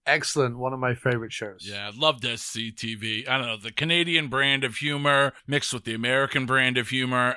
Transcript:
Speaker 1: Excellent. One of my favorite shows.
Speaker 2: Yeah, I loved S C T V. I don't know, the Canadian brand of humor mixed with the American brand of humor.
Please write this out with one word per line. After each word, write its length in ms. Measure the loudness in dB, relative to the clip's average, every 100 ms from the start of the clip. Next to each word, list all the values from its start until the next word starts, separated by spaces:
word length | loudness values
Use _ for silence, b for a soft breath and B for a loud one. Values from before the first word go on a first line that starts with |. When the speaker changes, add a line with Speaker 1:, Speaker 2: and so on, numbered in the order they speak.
| 2
Speaker 1:
Excellent. 520 | 2 2 2 2 0
One 160 | -4
of 60 | 0
my 120 | 0
favorite 380 | 0 0 0 -2
shows. 300 | -8 -10 -10
Speaker 2:
Yeah, 260 | -10 -8 -8
I 100 | 2
loved 280 | 2 2 -2
S 160 | -6
C 300 | -6 -6 -8
T 220 | -6 -8
V. 320 | -6 -4 -4 -2
I 120 | -2
don't 100 | -2
know, 100 | -6
the 140 | -8
Canadian 560 | -4 0 0 2 0 0
brand 380 | 0 2 2 0
of 100 | -4
humor 560 | -4 0 4 4 4 B -2
mixed 260 | -2 0
with 120 | -4 -6
the 80 | -4
American 500 | 0 2 2 0 2
brand 320 | 2 4 2
of 120 | 0
humor. 440 | -2 0 2 2